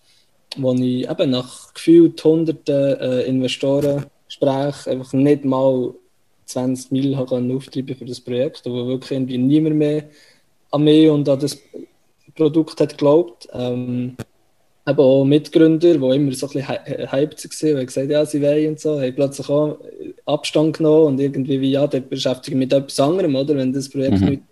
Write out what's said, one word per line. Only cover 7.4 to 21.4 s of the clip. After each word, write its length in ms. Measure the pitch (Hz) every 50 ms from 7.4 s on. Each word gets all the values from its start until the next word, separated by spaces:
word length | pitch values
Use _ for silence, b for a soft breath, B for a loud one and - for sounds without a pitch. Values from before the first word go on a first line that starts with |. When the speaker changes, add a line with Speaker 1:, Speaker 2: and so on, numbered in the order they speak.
| 123 123 127
Speaker 1:
auftreiben 400 | 135 135 - - 139 123 139 123
für 80 | - 120
das 160 | 123 123 -
Projekt, 460 | - 123 123 123 135 160 - - -
wo 200 | 123 123 123 120
wirklich 260 | 127 131 127 127 -
irgendwie 260 | 139 131 131 123 127 123
niemand 380 | 127 135 147 156 160 156 156
mehr 280 | 151 151 147 151 151 147 b b b b b b b b b _ _ _ _
an 140 | - 147 151
mich 240 | 151 151 156 156 156
und 180 | 147 147 143 147
an 120 | 135 135
das 180 | 147 139 - - _ _ - - - - _ _ _ _ _ _ _ _ -
Produkt 460 | - 156 147 156 165 156 - - -
hat 100 | 151 151
geglaubt. 560 | - - 147 143 147 170 175 170 - - - -
Ähm, 640 | - 123 123 123 123 123 123 123 123 123 123 123 123 - - _ _ _ _ _ _ _ _ _ _ _ - -
eben 100 | 139 151
auch 240 | 139 127 135 139 135
Mitgründer, 680 | 135 147 151 147 - - 165 160 160 160 156 175 175 165 143
die 180 | 131 127 131
immer 160 | 147 147 135
so 140 | 127 - 143
ein 60 | 135
bisschen 160 | - 139 127 -
hy-, 380 | 120 - - - 135 - 123
hy-, 0 | -
hyped 340 | - 135 151 151 - - -
waren, 360 | 165 - - 160 156 147 131
die 60 | 127
gesagt, 240 | 127 - 135 135 139
ja, 140 | 147 151 151
sie 160 | 147 156 143
wollen 260 | 143 143 147 156 156 156
und 120 | 156 151
so, 200 | - 156 151 143
haben 140 | 131 127 127
plötzlich 340 | 143 139 135 - - 131 -
auch 300 | 143 147 151 151 - - - - - - - - - _ -
Abstand 500 | 139 143 - - - - 156 156 160 147 -
genommen 280 | 160 151 151 160 160 147
und 120 | 135 135
irgendwie 400 | 139 139 135 -